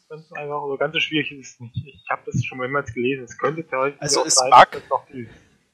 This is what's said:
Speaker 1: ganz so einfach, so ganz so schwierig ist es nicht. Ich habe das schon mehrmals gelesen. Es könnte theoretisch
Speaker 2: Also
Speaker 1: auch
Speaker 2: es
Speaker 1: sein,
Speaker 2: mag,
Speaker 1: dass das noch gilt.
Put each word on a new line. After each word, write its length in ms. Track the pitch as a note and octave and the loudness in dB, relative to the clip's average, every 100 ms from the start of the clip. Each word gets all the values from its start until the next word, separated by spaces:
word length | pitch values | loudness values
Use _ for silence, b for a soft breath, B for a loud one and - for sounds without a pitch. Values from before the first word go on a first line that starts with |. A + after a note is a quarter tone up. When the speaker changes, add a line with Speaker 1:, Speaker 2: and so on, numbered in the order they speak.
| - | -18
Speaker 1:
ganz 200 | D#3 D#3+ | -18 -14
so 60 | C#3+ | -12
einfach, 240 | D3 D3 | -8 -6
so 160 | C#3+ C3+ | -4 -2
ganz 160 | C#3+ | -2
so 60 | D#3+ | -2
schwierig 320 | - D#3 C#3 | -2 -2 -4
ist 220 | C#3+ B2 | -8 -18
es 60 | - | -18
nicht. 160 | A#2 - | -12 -10
Ich 200 | C#3 - - | -10 -12 -8
habe 140 | B2+ D3+ | -8 -4
das 180 | C#3+ | -4
schon 140 | - C3 | -4 -6
mehrmals 360 | B2+ C#3+ C3+ | -4 -4 -4
gelesen. 300 | B2 B2 C3+ | -2 -2 -2
Es 120 | A#2 - | -8 -4
könnte 300 | B2+ D#3+ D#3+ | -4 -4 -6
theoretisch 340 | C3 C#3 C#3+ | -2 -2 -4
Speaker 2:
Also 200 | D3+ C3+ | -2 0
Speaker 1:
auch 40 | - | 2
Speaker 2:
es 100 | - | 2
Speaker 1:
sein, 140 | B2+ | 8
Speaker 2:
mag, 200 | B2+ F3+ | 10 10
Speaker 1:
dass 100 | C#3+ | 4
das 80 | - | -4
noch 160 | C3+ - | -4 -4
gilt. 220 | C3 A2 - _ _ _ | -14 -14 -18 _ _ _